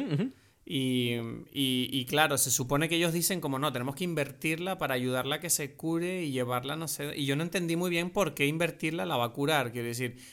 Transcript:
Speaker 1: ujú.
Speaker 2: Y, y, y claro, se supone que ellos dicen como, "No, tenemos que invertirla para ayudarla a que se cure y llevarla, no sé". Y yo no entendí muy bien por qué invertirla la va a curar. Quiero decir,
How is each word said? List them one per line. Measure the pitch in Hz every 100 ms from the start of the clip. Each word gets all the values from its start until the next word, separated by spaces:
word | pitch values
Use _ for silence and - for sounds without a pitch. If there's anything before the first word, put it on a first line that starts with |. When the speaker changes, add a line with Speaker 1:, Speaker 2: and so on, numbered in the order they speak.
| 262
Speaker 1:
ujú. | 147 254 - - _ -
Speaker 2:
Y, | 135 127 127 120 120 117 117 -
y, | 139 131 127 127
y | 135
claro, | 123 143 156 127
se | 123
supone | - 135 143 160
que | 170
ellos | 170
dicen | 170 160 180
como, | 143 135
"No, | 147
tenemos | 123 131
que | 139
invertirla | 180 156 139 - 160 160 185 185
para | 143
ayudarla | 127 127 127 135 151
a |
que | 160
se | - 139 -
cure | 160 165 175 185
y | 151
llevarla, | 131 123 123 135 156
no | 156
sé". | - 147 151
Y |
yo | 139 143
no |
entendí | 170 190 170
muy | 165 180
bien | 170 175
por | 208 160
qué | 143
invertirla | 143 160 165 165 160 165 185
la | 131
va |
a | 120
curar. | 143 143 151 120
Quiero | 120 117
decir, | 120 127 123 -